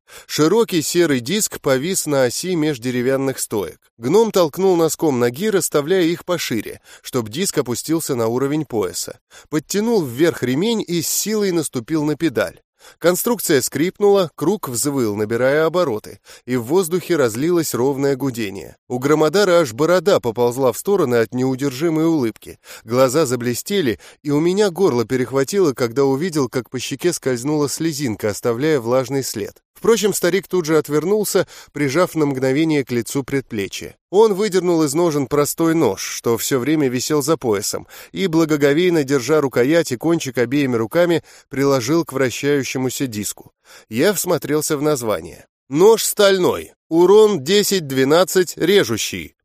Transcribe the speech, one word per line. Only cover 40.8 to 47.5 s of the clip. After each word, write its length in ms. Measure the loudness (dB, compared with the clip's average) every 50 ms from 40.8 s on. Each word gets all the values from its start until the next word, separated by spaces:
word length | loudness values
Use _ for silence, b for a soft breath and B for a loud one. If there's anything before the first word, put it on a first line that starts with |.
| -2 -2 0 0 2 2 0 -2 -2 B B B B B
приложил 560 | -4 -2 0 2 2 0 0 0 0 -2 -2
к 80 | -2 -2
вращающемуся 920 | -2 -2 -2 -2 -2 -2 0 0 0 0 -2 -4 -4 -4 -4 -4 -4 -6 -6
диску. 460 | -4 -6 -6 -8 -8 -12 -16 -20 _ _ B B B B B B
Я 240 | -2 2 2 2 2
всмотрелся 640 | 0 -2 -2 -2 -2 -2 -2 -2 -2 -2 -2 -2 -2
в 60 | 0
название. 640 | 0 0 0 0 -2 -2 -2 -4 -10 -16 -18 -20 _ _ _ _ -4
«Нож 360 | 2 6 6 6 6 6 2
стальной. 720 | -2 0 2 4 4 4 4 2 2 0 0 -4 -10 -16 _ _ -2
Урон 560 | 2 4 6 8 8 8 6 6 4 0 -2
десять-двенадцать, 1120 | 0